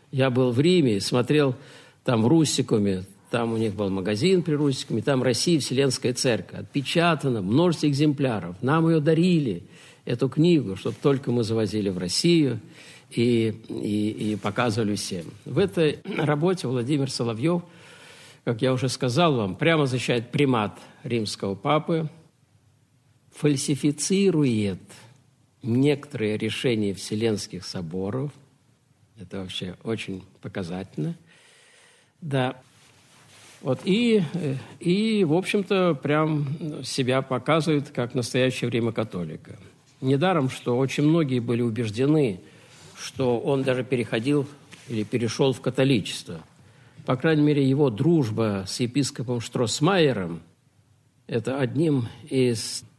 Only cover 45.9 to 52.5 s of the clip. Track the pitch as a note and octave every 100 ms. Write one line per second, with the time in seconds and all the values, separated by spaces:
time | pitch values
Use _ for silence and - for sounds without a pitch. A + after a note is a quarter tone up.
45.9 | A#2 E2+ - - E2 - _ - - -
46.9 | - - B2+ E3 D3+ D3 D3 C3+ C3+ C#3
47.9 | G#2 D#3 E3+ A2+ A2 A2 G2 F#2+ - A#2+
48.9 | C#3+ C3 - B2 A#2+ - C3 A2+ - D#3
49.9 | G3 D3 G#2+ E2+ E2 - _ _ _ _
50.9 | _ _ _ - A#2+ A2+ C3+ B2 A#2+ E3
51.9 | C3+ A2+ - - C3 B2